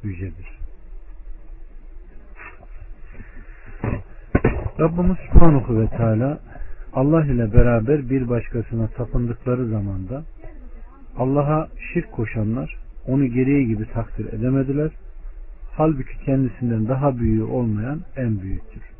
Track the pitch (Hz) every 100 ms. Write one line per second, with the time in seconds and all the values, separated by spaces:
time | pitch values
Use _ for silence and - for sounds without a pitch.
0 | 104 87 92 82 - - - - - -
1 | - - - - - - - - - -
2 | - - - - - - - - - -
3 | - - - - - - - - - -
4 | - - - - - - - - 160 170
5 | 180 180 - - 165 143 117 113 110 -
6 | 113 110 131 151 - - - - - -
7 | 139 165 147 120 117 101 117 117 110 147
8 | 123 135 120 120 - 120 110 117 110 -
9 | 117 123 120 113 123 127 120 110 101 95
10 | 92 131 160 - - - - - - -
11 | - - 131 143 143 156 165 - - 170
12 | - - 107 110 104 117 151 - - -
13 | - 135 135 120 131 143 127 107 110 120
14 | 113 - 110 107 123 135 131 139 156 -
15 | - - - - - - - - 156 143
16 | 120 - - 135 127 - 123 113 107 131
17 | 143 123 117 110 110 127 117 104 117 151
18 | - - 123 104 92 95 - 71 -